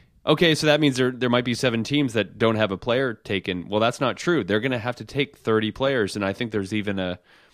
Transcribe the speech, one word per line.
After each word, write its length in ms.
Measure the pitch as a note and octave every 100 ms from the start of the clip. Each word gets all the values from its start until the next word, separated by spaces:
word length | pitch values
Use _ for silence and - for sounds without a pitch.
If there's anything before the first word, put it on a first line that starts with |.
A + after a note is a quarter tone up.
| _ _ -
Okay, 300 | D#3 F3 D3+
so 120 | D#3
that 120 | D3
means 160 | D3+ B2+
there, 160 | B2+
there 180 | B2+ B2
might 140 | B2
be 100 | B2
seven 300 | A#2 C3 A2+
teams 300 | A2 C#3+ C#3
that 240 | A2+ G2 G2+
don't 180 | A2+ A2
have 160 | G#2+
a 60 | F#2+
player 360 | - A#2+ C3+
taken. 540 | A2+ - G2+ F2+ F2+ -
Well, 140 | G#2
that's 180 | A2+ -
not 160 | C3+ G2
true. 280 | - E3+ F#2
They're 160 | A2
gonna 180 | B2 B2+
have 160 | A#2+ B2
to 80 | A2+
take 320 | C#3 C#3+ -
thirty 340 | - A2 G#2+
players, 440 | - C3+ C3+ G2 G#2+
and 80 |
I 80 | G2
think 180 | G2 A#2+
there's 220 | G#2+ G2
even 240 | G#2+ G#2 G2
a, 220 | F#2 F2 _ _ _